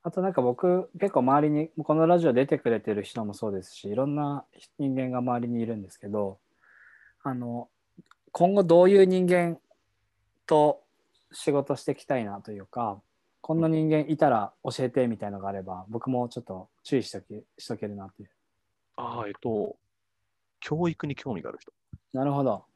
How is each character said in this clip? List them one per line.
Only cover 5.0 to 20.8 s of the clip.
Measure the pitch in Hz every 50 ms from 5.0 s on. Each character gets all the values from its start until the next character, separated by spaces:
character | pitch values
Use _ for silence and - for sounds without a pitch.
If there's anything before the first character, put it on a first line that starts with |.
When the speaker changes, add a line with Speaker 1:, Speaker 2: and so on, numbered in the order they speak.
| 131 127
Speaker 1:
が | 127
周 | 123 123 127 123 120 120
り | 120 120
に | 117
い | 113
る | 113 113
ん | 107
で | 98 95
す | - _
け | -
ど、 | 101 104 107 101 95 95 _ _ _ _ _ _ _ _ _ - - _ _ _ _ _ _
あ | _ 139 131
の、 | 123 120 120 117 120 120 _ _ _ _ _ _ - _ _ _ _ _ _
今 | - - 170 190 202
後 | 202 190
ど | 165 165 175 180
う | 190
い | 202 196 190
う |
人 | 185 185 185 180
間 | 175 180 175 175 170 170 - _ _ _ _ _ _ _ _ _ _ _ _ _ _ _ _ _
と | - 160 151 151 147 139 - _ _ _ _ _ _ _ _ _ _ -
仕 | - - 160
事 | 143 143 139 - 139
し | - -
て | -
い | 131
き | - -
た | - 143
い | 127 113
な | 101 101 101
と | - 113 107
い | 98
う | 95
か、 | _ - 123 117 107 98 101 _ _ _ _ _ _ _ _
こ | - - 160
ん | 165
な | 165
人 | 160 160 156 156 156
間 | 156 151 147 143
い | 156
た | 143 160 143
ら | 123 110 101 - _ _ -
教 | - 117 - 131
え | 120
て | - 139 127
み | 120 110
た | 104 107
い | 104
の | 101 98
が | 95 98
あ |
れ | 101 98 92
ば、 | 95 92 90 92 104
僕 | 113 117 - 131
も | 127 123 123 117
ち | -
ょ | 123
っ | 113
と | - 95 92 92 _ _ _ _
注 | - 143
意 | 127 104
し | -
と | - 98
き、 | - _ 104 107 _ _ _
し | - -
と | - 120
け | 98 113
る | 104 101
な | 101 95
っ | 95 _
て | - 104
い |
う。 | _ _ _ _ _ _ _ _ _ _ _ _ _ _
Speaker 2:
あ | - 120 117 117 117 110
ー、 |
え | 101
っ | 101 -
と、 | - 123 110 104 101 104 - _ _ _ _ _ _ _ _ _ _ _ _ _ _ _ _ _
教 | - - 151 160